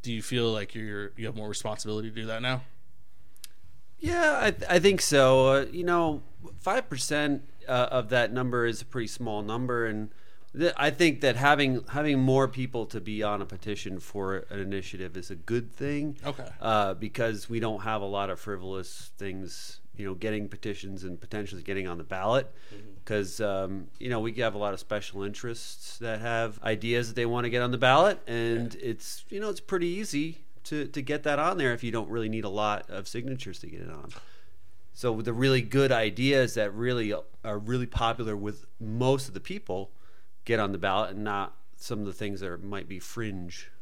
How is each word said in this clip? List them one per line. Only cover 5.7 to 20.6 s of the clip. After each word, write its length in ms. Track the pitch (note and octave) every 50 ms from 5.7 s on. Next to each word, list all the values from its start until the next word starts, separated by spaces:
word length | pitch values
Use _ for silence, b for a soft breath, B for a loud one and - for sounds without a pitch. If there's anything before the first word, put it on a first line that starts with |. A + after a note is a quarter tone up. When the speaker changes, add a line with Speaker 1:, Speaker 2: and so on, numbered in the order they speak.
Speaker 2:
you 120 | - F3 F3
know, 380 | F3 F3 F3 E3 D#3+ D3+ C#3 - - - - - - - -
five 300 | - F#3 G3+ B3+ B3+ -
percent, 540 | D3+ B2+ - - D3+ D3 D3 D3 C#3+ - - - - - -
uh, 200 | - B2+ B2 B2 -
of 180 | - B2+ A#2 G#2
that 220 | B2+ B2 A#2 G#2
number 340 | A2+ B2+ B2+ B2+ B2 A#2+ A#2
is 160 | A#2 A2+ A2
a 40 | -
pretty 220 | - - B2+ A2+
small 340 | G#2+ - - B2 A2+ G#2+ G#2
number, 440 | G#2 G#2 A2 A#2+ B2+ B2 B2 A#2+ A#2
and 260 | A2+ G#2+ G#2+ G#2+ G#2+ b b b b b b b b -
th-, 160 | C3 D#3+ F3 -
I 140 | - C#3 D3+
think 300 | D3+ C3 F3 E3 C#3 G#2+
that 140 | A#2 C3+ A#2
having, 480 | A#2+ C#3 C#3+ D3 C#3+ C#3+ C3+ B2+ A#2 - -
having 280 | B2 C#3+ D3+ D3+ C#3+ C3
more 280 | C3 C3 C3 C#3 C3+
people 380 | C3 C3 C3 B2+ A#2+ - A#2+ A2
to 140 | - - A2
be 220 | F2+ G2+ G#2+ G#2 G#2
on 180 | G#2 G#2 G2
a 40 | G2
petition 540 | F2 G#2 F#2+ - G#2+ G#2 G2 - G2+ F#2+ F#2
for 460 | - - - G#2 G2 F#2+ F#2+ F#2 - -
an 100 | - G2+
initiative 580 | F#2+ F#2+ G2 G2 F#2 - - F#2 F#2 F2+ E2+
is 140 | F#2 F2 -
a 40 | G2
good 360 | E2 D#2+ - A2+ B2 A#2+ B2 -
thing. 440 | - C3+ C#3+ D3 D3 D3 D3+ C3+ - -
Speaker 1:
Okay. 220 | C#3+ C#3 C3 B2+ A#2 - -
Speaker 2:
Uh, 320 | - A2 A2 G#2+ G2+ G2 F#2+
because 560 | F2 A2 G#2+ - - A#2 A2+ A2 G2+ F#2+ -
we 100 | A#2+ A2+
don't 220 | A2+ A2 A2 G#2+
have 200 | G#2 A2 A2 G#2+
a 40 | G2
lot 240 | G2 G2+ G2+ G2 F#2+
of 100 | F#2 F2
frivolous 720 | - G#2 G2+ F#2 F#2 F#2+ F#2+ F#2+ F#2 - - - - - -
things, 640 | - G2+ G2 F#2 F#2+ F#2+ E2+ - - - - - - - - -
you 100 | - G#2
know, 80 | G2 F#2+
getting 360 | F2+ A2 A2 G#2+ G#2+ G#2 G2
petitions 540 | G2+ -